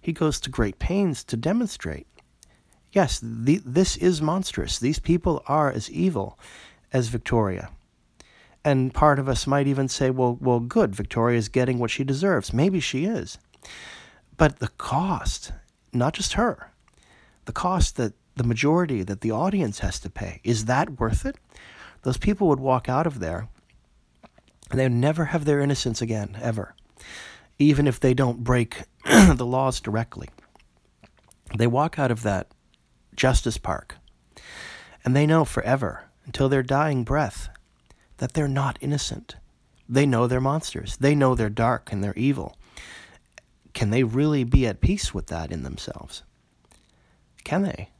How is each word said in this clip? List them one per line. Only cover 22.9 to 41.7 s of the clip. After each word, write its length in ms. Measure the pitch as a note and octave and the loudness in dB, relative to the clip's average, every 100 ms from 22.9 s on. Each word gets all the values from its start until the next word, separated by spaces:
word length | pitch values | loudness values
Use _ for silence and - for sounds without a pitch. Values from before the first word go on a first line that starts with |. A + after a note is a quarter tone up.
| C3 E3 | -2 -2
of 120 | C3+ | -4
there 280 | E2+ E2+ A2 - _ _ _ _ _ _ - _ _ _ - | -6 -6 -10 -16 _ _ _ _ _ _ -20 _ _ _ -6
and 100 | C3 | 0
they 60 | C3 | 2
would 60 | |
never 340 | A#2+ C3+ D#3 D#3 | 2 2 0 -2
have 200 | E3 D3 | 0 2
their 140 | C#3+ | 2
innocence 420 | C#3 C#3 B2+ A2 | 2 0 -2 -4
again, 360 | A2+ A2 G2+ G2 | -2 -2 -4 -6
ever. 340 | A#2 A2 - - _ _ - - - - _ _ | -4 -4 -8 -14 _ _ -20 -18 -18 -20 _ _
Even 300 | D3 C#3+ D3 | 4 6 2
if 120 | A#2 | 2
they 140 | C3 | 2
don't 300 | B2+ C3 A#2+ | 4 2 0
break 400 | A#2+ B2 A2+ - - | 0 2 0 -6 -16
<clears throat> 120 | _ - | _ 4
the 400 | A#3 F#3+ C3+ B2 | 8 10 8 2
laws 340 | B2+ C3+ - | 0 0 -2
directly. 500 | - G#2+ A#2 - - - _ _ _ _ _ _ - _ _ - - G#2 | -4 -4 -4 -10 -16 -18 _ _ _ _ _ _ -20 _ _ -20 -12 0
They 100 | A#2 | 2
walk 300 | A#2+ D#3 - | 2 0 0
out 140 | C3+ | -2
of 120 | A#2 | 0
that 280 | G#2+ F#2+ - _ _ _ _ _ _ - | -2 -2 -4 _ _ _ _ _ _ 0
Justice 420 | C3+ B2 A#2+ A2 | 2 4 2 -4
Park 380 | - D#2 - - _ _ _ - - - - - - - | -6 -8 -8 -20 _ _ _ -20 -20 -18 -18 -18 -20 -6
and 120 | - C3 | 0 2
they 100 | D3+ | 4
know 200 | D#3+ D3+ | 4 2
forever, 580 | - A2 C3+ G#2 - - _ - | -2 0 0 -2 -8 -18 _ -16
until 240 | - C3+ | -2 2
their 120 | C#3 | 2
dying 420 | B2+ C#3 D#3 C3+ | 2 0 0 -2
breath, 460 | A#2 C#3 C#3 - - - _ _ _ _ _ - | -2 -2 -2 -6 -14 -16 _ _ _ _ _ -8
that 160 | C3 | -6
they're 140 | - C#3+ | -2 -2
not 300 | C3+ C3+ B2 | 0 -2 -4
innocent. 560 | C#3 D3 - - - - - _ _ _ - | -4 -4 -4 -10 -14 -20 -20 _ _ _ -2
They 180 | B2+ C#3+ | 2 4
know 220 | A#2 A#2+ | 4 2
they're 140 | B2+ | 2
monsters. 560 | C3 D3+ - - - - | 0 -2 -4 -8 -10 0
They 180 | C3+ D3 | 2 4
know 180 | C3+ | 4
they're 160 | B2 G#2+ | 4 0
dark 420 | G#2+ A#2 | 0 0